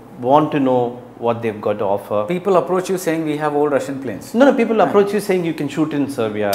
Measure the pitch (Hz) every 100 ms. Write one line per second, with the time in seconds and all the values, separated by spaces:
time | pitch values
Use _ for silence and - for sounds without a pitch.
0 | - - 123 147 151 151 131 127 120 123
1 | - - 117 113 117 104 107 104 101 101
2 | - 104 107 175 196 180 151 185 185 185
3 | 170 160 156 147 151 143 147 131 - 135
4 | 131 95 - 226 277 240 226 220 180 202
5 | 202 208 202 185 165 156 143 165 156 147
6 | 135 123 110 104 101